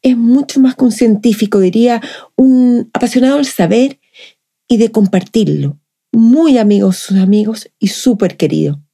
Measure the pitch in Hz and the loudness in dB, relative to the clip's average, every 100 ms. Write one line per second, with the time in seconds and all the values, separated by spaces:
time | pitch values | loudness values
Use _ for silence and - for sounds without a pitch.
0 | 262 247 233 262 269 277 262 - 247 220 | 0 0 2 0 0 0 0 2 -2 0
1 | 233 208 240 208 208 208 185 202 240 233 | 0 2 0 0 0 0 0 2 0 0
2 | - - - - 262 254 247 240 226 - | -6 -20 -10 0 2 4 2 0 -4 -6
3 | 240 262 262 285 277 - 170 214 269 - | -2 0 0 0 -4 -2 0 0 0 -4
4 | _ - - _ _ _ _ 233 226 226 | _ -20 -20 _ _ _ _ 0 0 0
5 | 196 190 180 220 180 151 139 143 _ _ | 0 0 -2 -2 -2 -2 -6 -8 _ _
6 | _ 226 226 269 330 254 208 202 196 185 | _ 0 2 4 2 2 2 2 0 -2
7 | - 190 190 208 214 220 - _ 202 - | -2 0 2 0 -2 -8 -14 _ -6 -2
8 | 254 214 185 - 156 156 151 143 _ | -2 0 -4 -2 -4 -2 -4 -6 _